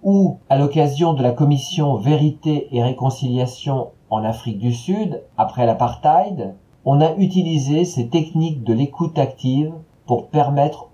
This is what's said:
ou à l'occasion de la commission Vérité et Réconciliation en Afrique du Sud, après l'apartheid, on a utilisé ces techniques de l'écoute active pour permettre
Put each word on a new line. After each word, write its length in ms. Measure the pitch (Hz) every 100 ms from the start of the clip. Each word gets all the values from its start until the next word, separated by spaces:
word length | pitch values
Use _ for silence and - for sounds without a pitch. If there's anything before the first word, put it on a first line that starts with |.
ou 380 | 196 196 180 - -
à 80 | 139
l'occasion 560 | 143 156 143 139 165
de 80 | 139
la 100 | 123
commission 680 | 120 147 143 - - 143 120
Vérité 800 | 123 151 151 - 156 147 - 120
et 60 |
Réconciliation 1080 | 120 123 131 - 127 123 123 - 143 135 - - _
en 140 | 110
Afrique 340 | 110 113 120 98
du 160 | 120
Sud, 480 | 120 - 208 196 - - -
après 300 | - 127 117
l'apartheid, 880 | - 120 - 151 165 202 170 95 - _ _ -
on 160 | 143
a 120 | 160 196
utilisé 680 | 190 185 165 156 135 151 180
ces 240 | - 120
techniques 540 | 165 156 160 160 147
de 100 | 110
l'écoute 460 | 113 143 - 165 131
active 520 | 135 - 131 135 156 165 - _ -
pour 220 | 120 -
permettre 600 | 151 139 143 151 - -